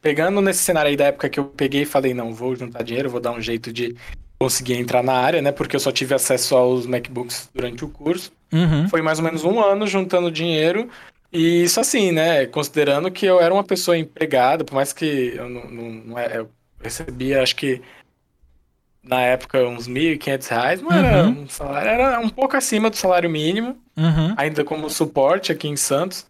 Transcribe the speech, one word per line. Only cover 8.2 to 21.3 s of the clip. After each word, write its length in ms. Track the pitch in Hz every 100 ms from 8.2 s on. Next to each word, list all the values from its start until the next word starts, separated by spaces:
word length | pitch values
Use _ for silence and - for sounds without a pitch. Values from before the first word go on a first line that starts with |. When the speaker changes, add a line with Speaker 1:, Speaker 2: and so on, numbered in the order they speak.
| - _ _
Speaker 2:
Uhum. 360 | 160 170 156 175
Speaker 1:
Foi 140 | 170
mais 160 | 160 156
ou 60 |
menos 200 | 165 160
um 160 | 160 226
ano 260 | 202 202 214
juntando 440 | 190 185 180 175
dinheiro. 580 | 160 170 160 160 190 240 - - _ _
E 340 | 165 165 170
isso 140 | 175 -
assim, 300 | - 269 196
né? 340 | 165 160 160 127
Considerando 640 | 151 147 151 147 139 175
que 160 | 180 196
eu 120 | 180
era 120 | 170
uma 120 | 190
pessoa 340 | 196 185 - 170
empregada, 680 | 160 - 156 135 127 160
por 100 | -
mais 200 | 135 139
que 400 | - 156 143 123 117
eu 140 | 123
não, 200 | 123 120
não, 200 | 117 117
não 280 | 113 113 117
é, 200 | 120 113
eu 100 | 110 _ _ -
recebia, 600 | 113 - 160 123 131 139
acho 120 | 127
que, 280 | - 143 127 - - _ _ _ _ _ _ _ _ _ _
na 180 | 127 127
época, 400 | 123 127 - 139 123
uns 200 | 120 120
mil 260 | 123 165
e 40 | 147
quinhentos 300 | 147 135 131
reais. 320 | 117 127 185
Não 100 | 311
era 360 | - 262 202
Speaker 2:
Uhum. 140 | 180